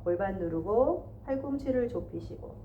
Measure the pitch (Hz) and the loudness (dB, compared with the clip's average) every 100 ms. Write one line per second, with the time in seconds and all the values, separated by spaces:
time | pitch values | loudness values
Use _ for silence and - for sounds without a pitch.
0 | 175 175 196 190 170 165 175 220 285 349 | 2 2 2 0 0 -2 2 6 6 4
1 | - - - 269 277 277 269 254 233 - | -4 -12 -2 -2 0 -2 2 2 2 -2
2 | - 170 - - - - | -4 -8 -8 -10 -12 -12